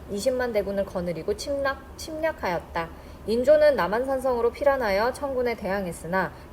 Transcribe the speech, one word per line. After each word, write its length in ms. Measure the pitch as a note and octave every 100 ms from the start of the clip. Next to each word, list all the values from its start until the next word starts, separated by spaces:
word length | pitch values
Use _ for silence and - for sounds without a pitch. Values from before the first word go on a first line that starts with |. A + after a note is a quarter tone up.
| -
이십만 420 | G3+ B3+ B3+ B3
대군을 320 | G#3+ G3 G3 G3
거느리고 500 | F#3+ F3 D#3+ D#3+ G#3+
침략, 460 | - C#4 C#4 C#4 - -
침략하였다. 920 | - D#4 D#4+ D#4 A3+ E3+ - E3+ E3 - - - -
인조는 500 | A3+ B3+ D4+ D4+ B3+
남한산성으로 760 | F3 G#3+ C4+ C4 B3+ A#3+ A#3
피란하여 600 | - C#4+ C4+ A3+ F#3+ A#3
청군에 420 | B3+ C#4+ B3+ B3 A3
대항했으나 800 | G3+ G3+ F#3 E3 D#3+ F#3 E3 - -